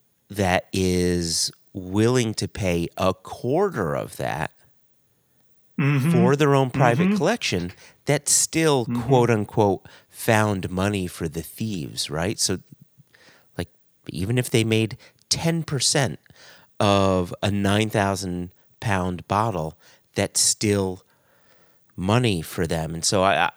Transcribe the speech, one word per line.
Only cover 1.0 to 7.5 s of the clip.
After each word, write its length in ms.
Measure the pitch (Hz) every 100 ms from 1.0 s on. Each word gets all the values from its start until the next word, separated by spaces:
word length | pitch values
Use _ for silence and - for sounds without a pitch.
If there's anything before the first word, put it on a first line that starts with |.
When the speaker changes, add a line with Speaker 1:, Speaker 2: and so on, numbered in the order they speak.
| 90 87 85 82 - - _
Speaker 1:
willing 600 | 101 90 101 113 127 113
to 120 | - 101
pay 420 | - 92 85 82 -
a 160 | 95
quarter 840 | 95 - - 123 156 202 139 82 67
of 200 | 52 -
that 340 | 62 64 - _ _ _ _ _ _ _ _ _ _ _ _ -
Speaker 2:
Mm-hmm. 360 | 139 143 143
Speaker 1:
for 240 | 170 120 143
their 180 | 147
own 160 | 139 131
private 380 | 135 127 120 185
Speaker 2:
Mm-hmm. 80 | 208
Speaker 1:
collection, 560 | 160 233 -